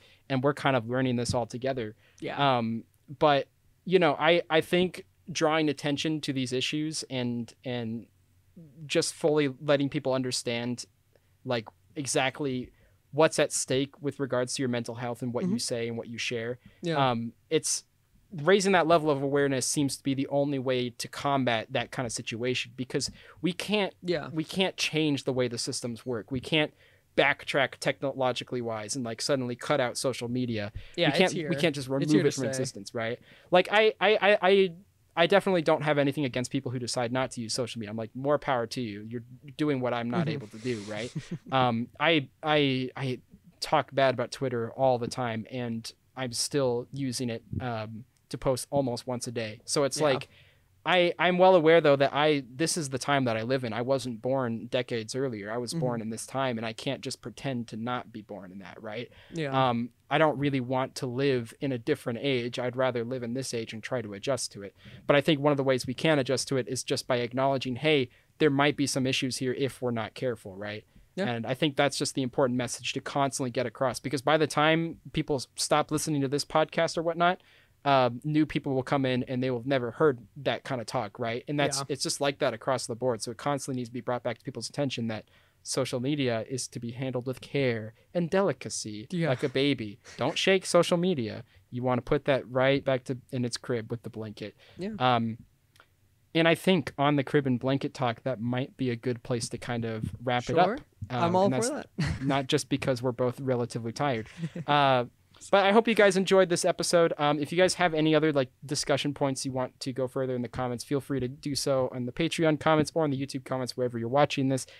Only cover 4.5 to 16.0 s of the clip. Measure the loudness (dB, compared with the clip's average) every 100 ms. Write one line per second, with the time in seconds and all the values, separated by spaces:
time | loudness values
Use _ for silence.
4.5 | 2 4 2 2 -2 -16 _ -12 -2 2
5.5 | 2 2 0 -2 -2 -2 -2 -4 -4 -2
6.5 | -2 -2 -4 -4 -6 -6 -4 -2 -4 -6
7.5 | -10 -8 -6 -6 -8 -10 _ _ _ _
8.5 | -20 -20 -18 -4 -2 -2 0 0 2 2
9.5 | 0 0 2 2 -2 -2 -2 -2 -4 -4
10.5 | -4 -4 -6 -8 _ _ _ _ _ -4
11.5 | -4 -4 -14 _ -8 -2 0 0 0 -4
12.5 | -4 -8 _ _ _ _ 2 4 4 0
13.5 | -2 0 0 0 -4 -6 -4 -2 0 -2
14.5 | -2 -2 -2 -4 -6 -8 -6 -6 -2 -2
15.5 | -2 -2 -4 -4 -6